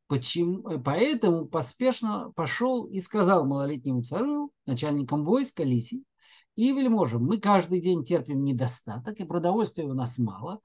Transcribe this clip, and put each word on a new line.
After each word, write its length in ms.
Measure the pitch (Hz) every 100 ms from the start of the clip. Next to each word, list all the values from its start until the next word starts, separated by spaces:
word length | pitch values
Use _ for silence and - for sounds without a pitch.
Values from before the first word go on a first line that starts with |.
| _
Почему, 600 | 139 123 165 170 190 214
э, 100 | 156
поэтому 680 | 127 151 262 262 214 165 147
поспешно 880 | 165 - - 254 247 220 208 - -
пошёл 500 | 151 - 247 254 -
и 140 | 190
сказал 460 | 180 214 180 185 135
малолетнему 580 | 139 139 147 135 127
царю, 480 | 120 180 269 294 294 - -
начальникам 580 | 123 151 147 135 147
войска 400 | 151 247 269 -
Лисий 400 | 143 123 120 247 - _ _ - _ -
и 160 | 240
вельможам: 520 | 269 262 220 147 117 127
«Мы 120 | 214
каждый 420 | 196 202 165 180
день 240 | 170 175
терпим 400 | 123 170 135 139
недостаток, 760 | 139 127 127 - - 110 127 214
и 40 |
продовольствия 640 | 170 170 170 160 143 - 151
у 80 |
нас 240 | 135 120 127
мало, 420 | 113 98 160 214